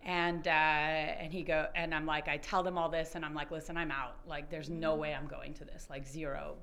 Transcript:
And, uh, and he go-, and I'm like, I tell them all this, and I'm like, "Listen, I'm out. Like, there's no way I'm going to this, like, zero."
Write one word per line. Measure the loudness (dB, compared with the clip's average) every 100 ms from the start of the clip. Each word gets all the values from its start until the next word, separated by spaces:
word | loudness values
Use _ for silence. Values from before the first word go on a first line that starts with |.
And, | -2 2 4 2 4
uh, |
and | 6 8 6 4 2 0 -2 -4
he | -4
go-, | 2 2 2
and | 0 0
I'm | 0 2
like, | 0 0
I | -2
tell | 2 2
them | 2 2
all | 2
this, | 0 -2 -4
and |
I'm | -4
like, | -4 -4
"Listen, | -6 -4 -2
I'm | 0
out. | -2 -4 -8 -8
Like, | -6 -6
there's | -6 -4
no | 0 2
way | 2 0
I'm | -2 -4
going | -8 -8
to | -10
this, | -10 -12 -10
like, | -10 -8
zero." | -6 -4 -4 -6 -8